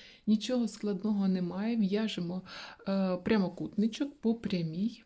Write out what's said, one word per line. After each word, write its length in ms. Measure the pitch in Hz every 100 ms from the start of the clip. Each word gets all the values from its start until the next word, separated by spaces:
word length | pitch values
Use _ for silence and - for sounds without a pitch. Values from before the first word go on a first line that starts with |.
| - - -
нічого 420 | 214 233 254 220
складного 600 | - 208 196 214 202 190
немає. 480 | 185 175 185 220 240
В'яжемо, 680 | 190 208 220 - 170 185 - - - - -
е, 280 | 196 190 180
прямокутничок 1040 | - 214 175 - 156 - 226 - 285 -
по 140 | 226
прямій. 680 | 226 196 180 165 165 226 -